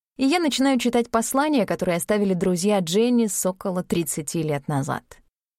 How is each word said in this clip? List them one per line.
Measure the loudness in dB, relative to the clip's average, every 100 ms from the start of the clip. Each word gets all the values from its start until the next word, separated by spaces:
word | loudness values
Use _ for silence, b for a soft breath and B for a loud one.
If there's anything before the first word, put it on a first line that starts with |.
| _ -2
И |
я | 0 2
начинаю | 0 2 2 2
читать | 2 0 0
послание, | 0 0 0 2 2 0
которое | -2 -2 -2
оставили | 0 0 0
друзья | 0 0 0 2 0
Дженнис | 2 2 2 2 2 0
около | -4 -4 -4 -4
тридцати | -2 -2 -2 -6 -6 -4
лет | -2 -4 -2
назад. | -2 -2 -6 -10 -20 _ _ _